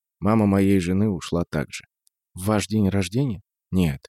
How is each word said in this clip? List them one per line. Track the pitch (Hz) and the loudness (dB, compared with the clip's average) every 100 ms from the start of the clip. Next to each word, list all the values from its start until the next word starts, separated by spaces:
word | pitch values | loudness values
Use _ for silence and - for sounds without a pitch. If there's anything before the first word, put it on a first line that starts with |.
| _ _ | _ _
Мама | 101 110 101 | 0 2 4
моей | 98 98 98 | 4 4 2
жены | 87 92 107 | 2 0 0
ушла | 87 - 87 | -2 -4 -4
так | 85 80 - | -4 -6 -6
же». | - - _ _ _ _ | -10 -18 _ _ _ _
«В | - 98 | -8 -2
ваш | 107 - | -2 0
день | 107 98 | 0 0
рождения?» | 98 90 110 139 92 - _ _ | 0 -2 -2 -4 -6 -14 _ _
«Нет, | 92 85 69 | 0 0 -2